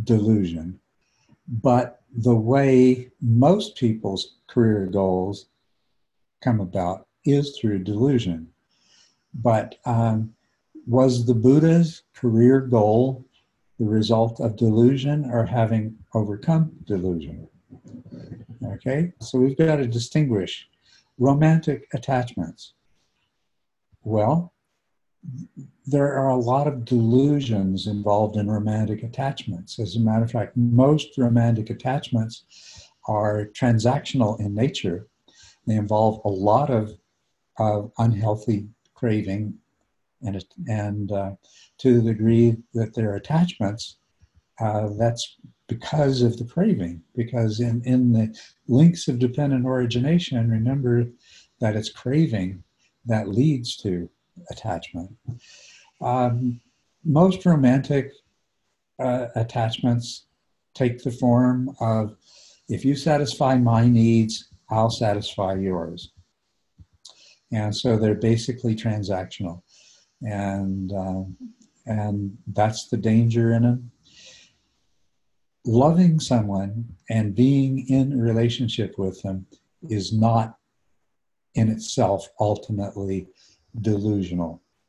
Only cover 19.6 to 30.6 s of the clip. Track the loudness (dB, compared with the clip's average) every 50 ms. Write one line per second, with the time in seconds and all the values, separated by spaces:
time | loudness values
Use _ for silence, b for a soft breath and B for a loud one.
19.6 | 2 2 4 2 0 -2 -2 -4 -6 -2 0 0 2 2 0 -2 -2 -4 -8 -14
20.6 | -16 _ b b b b b b b b b 0 2 2 4 4 4 4 4 4
21.6 | 2 0 -4 -4 -6 _ -10 -8 -4 -2 -2 -2 -2 -4 -6 -8 -10 -10 -10 -16
22.6 | -20 -20 _ _ _ _ _ _ _ _ _ _ _ _ _ _ _ _ _ _
23.6 | _ _ _ _ _ _ _ _ _ -2 0 2 2 2 2 0 0 -4 _ _
24.6 | _ _ _ _ _ _ _ _ _ _ _ _ _ -16 -14 -14 -16 -16 _ -20
25.6 | -20 -20 _ _ _ -2 0 0 0 0 0 0 0 0 0 0 0 0 0 0
26.6 | 0 -2 -2 -4 -4 0 0 2 2 4 4 4 4 4 2 0 0 -2 -2 0
27.6 | 0 0 -2 -2 -4 -4 -6 -4 -2 0 2 2 2 0 0 -2 -2 -2 -2 -2
28.6 | -2 -2 -2 -2 -2 -2 -4 -6 -8 -10 -8 -6 -6 -6 -6 -8 -10 -10 -10 -10
29.6 | -12 -16 -10 -8 -8 -6 -2 0 0 2 2 0 0 -2 -2 -4 -6 -4 -2 0